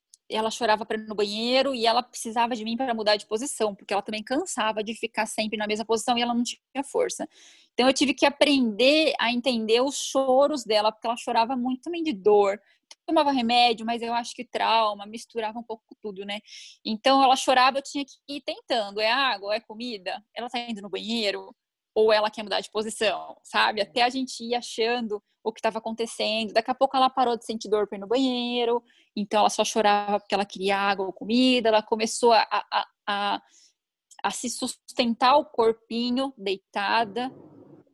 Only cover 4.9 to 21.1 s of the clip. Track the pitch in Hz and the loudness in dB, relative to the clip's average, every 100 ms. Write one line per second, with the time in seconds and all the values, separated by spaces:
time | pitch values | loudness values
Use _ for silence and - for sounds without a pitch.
4.9 | 220 226 - 220 - 220 214 208 214 220 | -6 -6 -4 -4 -4 -4 -4 -4 -4 0
5.9 | 226 - 240 240 240 240 - _ 262 277 | -2 0 0 0 -2 -2 -6 _ -8 -4
6.9 | 180 180 - - _ - - _ - 254 | -2 -2 -4 -10 _ -20 -20 _ 2 2
7.9 | 269 269 - 285 285 294 277 233 202 262 | 4 0 2 2 4 2 4 2 2 4
8.9 | 311 302 - 226 240 262 233 220 233 277 | 4 2 0 -2 -2 -2 -2 2 2 2
9.9 | 262 - 269 269 254 285 302 202 214 214 | -2 -4 -2 2 4 4 0 0 0 0
10.9 | 220 226 233 - 233 226 254 247 254 320 | -2 -6 -6 -2 0 0 0 -4 -4 -6
11.9 | 339 320 202 190 208 202 202 _ _ _ | -6 -4 0 4 6 4 0 _ _ _
12.9 | - - 330 285 269 233 240 240 226 226 | -16 0 2 2 2 2 4 4 2 -4
13.9 | 233 233 233 233 - 240 226 202 226 214 | -6 -4 -4 -6 -12 -10 -2 0 2 2
14.9 | 202 202 226 - 233 214 226 233 226 _ | -2 -10 -16 -12 -8 -8 -8 -12 -14 _
15.9 | - 214 190 202 208 - - - - - | -16 -14 -12 -10 -10 -12 -20 -20 -12 -8
16.9 | 220 262 269 262 262 - 254 262 269 - | -2 2 4 6 4 4 4 4 2 -4
17.9 | 294 277 - - 285 - 381 - 247 202 | -8 -10 -12 -14 -10 -8 -10 -4 -4 -4
18.9 | 202 220 254 269 202 196 220 - 220 247 | -2 0 0 0 -2 -4 -6 -6 -12 -10
19.9 | 208 180 185 - - 240 240 240 208 196 | -10 -10 -10 -12 -14 -10 -8 -8 -10 -8
20.9 | 190 202 | -8 -4